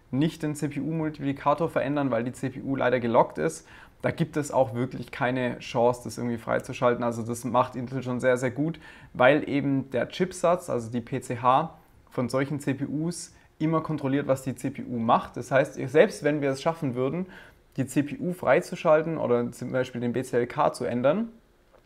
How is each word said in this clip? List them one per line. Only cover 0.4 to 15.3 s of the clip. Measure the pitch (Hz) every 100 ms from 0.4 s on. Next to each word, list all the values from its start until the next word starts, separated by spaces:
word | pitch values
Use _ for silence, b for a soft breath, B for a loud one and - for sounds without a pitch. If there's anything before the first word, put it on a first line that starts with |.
den | 151
C-P-U-Multiplikator | 143 147 139 139 160 156 151 139 139 143 147 165
verändern, | 147 120 147 135
weil | 117
die | 123
C | - 131
P | -
U | 135 131
leider | 123 127
gelockt | 117 120 175 -
ist. | 156 - B B B -
Da | 123
gibt | - 165 156
es | 139
auch | 127 123 120
wirklich | 127 139 -
keine | - 127 131 123 123
Chance, | - 127 120 120
das | 117 117
irgendwie | 120 117
freizuschalten. | 120 120 - 131 123 120
Also | 120 117
das | 113 117 127
macht | 123 120 127
Intel | 120 135
schon | 127 123
sehr, | 127 123
sehr | 127
gut, | 127 156 160 B B B
weil | - 127 147 -
eben | 139 135 135 -
der | 120 120
Chipsatz, | - 180 - 170 175 175
also | 123 113
die | 120
P | 117 131
C | - 120
H | 127 135 165 - - - _
von | - 120
solchen | 131 139 147
C | 143 127
P | 139
Us | 147 165 170 - b b -
immer | 156 160
kontrolliert, | 160 151 135 143 143
was | 135
die | 135 120
C | 139
P | 139
U | - 120
macht. | 113 165 -